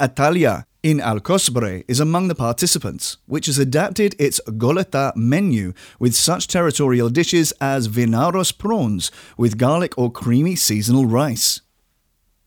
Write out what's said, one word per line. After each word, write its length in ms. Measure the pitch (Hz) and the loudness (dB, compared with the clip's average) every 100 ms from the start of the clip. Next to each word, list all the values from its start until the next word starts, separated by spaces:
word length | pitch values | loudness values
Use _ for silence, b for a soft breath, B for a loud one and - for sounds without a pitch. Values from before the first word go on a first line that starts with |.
Atalia 640 | 135 135 143 175 139 90 - _ | -2 2 2 4 2 0 -8 _
in 160 | 160 151 | 0 0
Alcosbre 840 | 113 107 - 190 - 123 107 92 - | 0 -4 0 0 0 0 -2 -4 -4
is 120 | 123 | 0
among 280 | 156 170 185 | 0 0 -2
the 60 | |
participants, 840 | 160 120 120 175 160 - 69 - - - | -2 -4 -2 -2 -2 -4 -8 -10 -12 -8
which 180 | 147 147 | -6 -2
has 120 | 139 | 0
adapted 580 | 135 147 196 190 202 202 | 0 0 -2 0 -2 0
its 220 | 143 - - | -2 -2 -6
Goleta 640 | 110 120 175 185 139 139 | -2 0 0 0 -2 -2
menu 600 | - 117 160 202 113 92 - B B | 0 0 2 2 0 -2 -8 B B
with 160 | 123 | 0
such 320 | 117 - 180 - | 2 0 0 -2
territorial 640 | 180 165 131 139 123 117 | 0 0 2 2 2 2
dishes 420 | 139 165 170 156 - | 2 2 2 2 0
as 260 | 139 135 113 | -2 0 -2
Vinaros 720 | 110 117 113 165 185 175 - | 0 0 2 2 0 -2 -4
prawns 540 | 208 226 120 95 - B B B | -2 0 0 -2 -6 B B B
with 220 | 120 107 | 0 2
garlic 340 | 123 165 180 - | 2 2 -2 -2
or 120 | 120 | -4
creamy 460 | - 120 123 165 175 | -2 0 2 2 0
seasonal 480 | - 107 104 131 | 0 0 2 2
rice. 560 | 123 117 120 110 - - _ _ _ _ _ _ _ _ | 4 2 0 -2 -2 -4 _ _ _ _ _ _ _ _